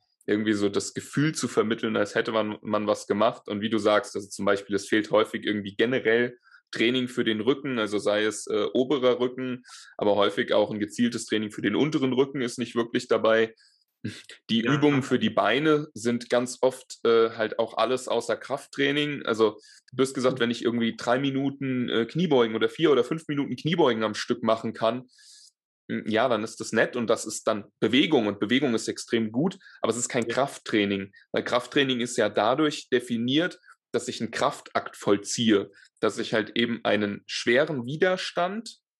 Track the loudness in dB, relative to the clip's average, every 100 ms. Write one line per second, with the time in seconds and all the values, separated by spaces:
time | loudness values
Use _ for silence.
0 | _ _ -2 0 0 0 0 0 -4 -10
1 | -6 0 0 0 -2 0 0 0 -2 0
2 | 0 0 0 0 -2 -6 -4 -2 0 -2
3 | 0 2 2 0 -6 -6 -2 0 4 2
4 | 0 -8 -10 -4 0 0 0 -4 0 0
5 | 2 2 2 -2 -4 -4 -4 -2 0 2
6 | 2 2 2 -4 _ -20 _ 0 2 2
7 | -2 -2 -2 0 0 0 -2 -4 -2 -2
8 | 0 0 0 -2 -4 -2 0 0 0 2
9 | 2 2 0 -4 -8 -8 -12 -20 -18 -2
10 | 2 2 2 0 0 2 0 -2 -6 0
11 | 0 0 -4 -4 -4 -4 -2 0 0 0
12 | 0 2 0 0 -6 -4 -4 -2 -2 -4
13 | 0 2 4 4 2 -4 _ _ _ _
14 | -12 -12 -16 -20 -2 0 2 4 4 4
15 | 2 0 2 2 2 2 4 2 0 -4
16 | -2 -2 0 0 0 0 0 0 -10 -2
17 | 4 4 4 2 -2 -2 -2 0 0 0
18 | -2 -2 -2 -4 -4 -8 -8 -2 0 0
19 | -2 -4 -4 2 2 2 -12 -20 _ 0
20 | 0 2 0 2 0 0 -2 0 -2 -2
21 | 0 0 0 -2 -2 -4 -4 -2 0 0
22 | 0 0 2 4 4 2 -2 2 4 4
23 | 2 -4 -4 -4 -4 -4 -2 2 4 4
24 | 0 -2 -4 0 2 2 0 0 0 0
25 | -6 _ -20 -20 -20 _ _ _ -10 -8
26 | -2 2 2 0 -2 -8 -2 0 2 0
27 | 0 0 -2 -4 -4 -4 -6 _ 2 4
28 | 4 2 2 -2 0 0 2 0 -2 -8
29 | -4 -2 -2 -2 -2 -4 -14 -4 -4 -2
30 | -2 -2 -2 0 -2 -4 -2 0 2 0
31 | -4 -14 _ -4 0 -2 0 0 2 0
32 | -2 0 0 2 2 4 2 0 -2 -2
33 | 0 -2 0 0 0 -6 _ -20 _ -6
34 | -6 -6 -8 -2 -2 -2 -6 -6 -6 -6
35 | 2 2 0 0 4 4 2 -10 _ _
36 | -2 -2 -2 -2 0 -2 -2 -2 0 0
37 | 0 -4 -8 -4 2 2 2 -2 -6 0
38 | 0 0 -4 -4 -4 -4 -12 -18 _ _